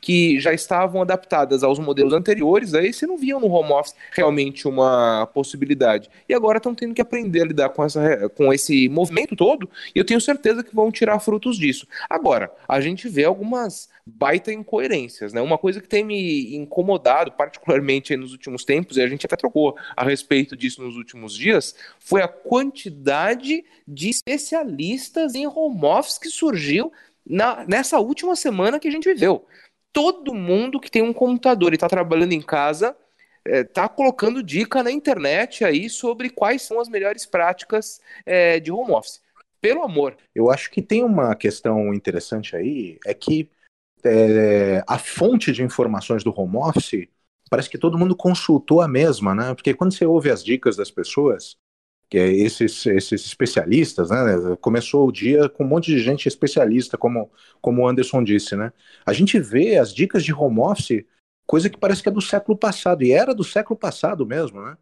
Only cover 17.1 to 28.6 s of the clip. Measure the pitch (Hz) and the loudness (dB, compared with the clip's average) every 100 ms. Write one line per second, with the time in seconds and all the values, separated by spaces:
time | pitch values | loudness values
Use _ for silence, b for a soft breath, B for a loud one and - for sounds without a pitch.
17.1 | 139 165 - 147 - - 143 143 135 135 | 2 0 -4 -6 -6 0 0 2 -2 0
18.1 | 135 131 131 - 123 - 143 180 - 123 | -6 -6 -16 -12 -12 -2 -2 0 0 0
19.1 | 143 - - 254 151 147 135 B - 127 | -2 -4 -2 -2 2 0 -2 B -4 -2
20.1 | 139 - 139 143 131 127 123 127 120 117 | -2 0 0 0 -4 -8 -8 -12 -12 -16
21.1 | 120 110 104 147 208 - - B B - | -16 -16 -6 0 0 0 -12 B B -2
22.1 | 196 180 - - 240 269 - 202 143 139 | 0 0 -4 -2 -2 -2 -8 -16 -6 -2
23.1 | 143 180 240 262 320 - b - 143 175 | 0 0 -2 -4 -6 -6 b -20 -8 -6
24.1 | 240 - 285 294 330 285 143 160 254 254 | -6 -4 -6 -4 -6 -4 -6 -6 -6 -6
25.1 | - 311 247 285 294 311 220 147 190 294 | -4 -4 -4 -8 -4 -4 0 2 2 0
26.1 | - 330 - 320 208 143 156 302 b b | -6 -10 -4 -2 -2 0 -2 -2 b b
27.1 | b - 180 226 233 - 202 269 302 220 | b -6 -2 0 -2 -2 -2 0 0 0
28.1 | 294 349 359 302 196 | -4 -4 -2 -2 0